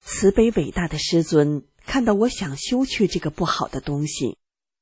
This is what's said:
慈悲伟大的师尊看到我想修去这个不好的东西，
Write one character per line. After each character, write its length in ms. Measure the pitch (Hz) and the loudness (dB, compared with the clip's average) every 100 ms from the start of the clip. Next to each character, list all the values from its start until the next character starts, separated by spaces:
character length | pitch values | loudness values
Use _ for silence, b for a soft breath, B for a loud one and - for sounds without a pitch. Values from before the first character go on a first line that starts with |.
慈 280 | - - 196 | -6 2 4
悲 180 | 196 226 | 6 2
伟 200 | 220 147 | 2 -2
大 180 | - 170 | -4 -4
的 100 | 156 | -4
师 240 | - 170 | 0 0
尊 440 | 160 156 147 147 - _ - | 4 4 4 0 -8 _ -4
看 180 | 269 | 0
到 80 | 233 | 2
我 140 | 202 240 | 2 2
想 280 | - 170 139 | -2 -8 -6
修 280 | - 247 | -4 -2
去 220 | 269 - 190 | -2 0 0
这 140 | 170 | 0
个 100 | 156 | -4
不 140 | - | -2
好 240 | 170 - - | -2 -2 -4
的 120 | 131 | -6
东 260 | - 143 151 | -4 -4 -4
西， 300 | - 123 - _ _ _ _ | -2 -4 -6 _ _ _ _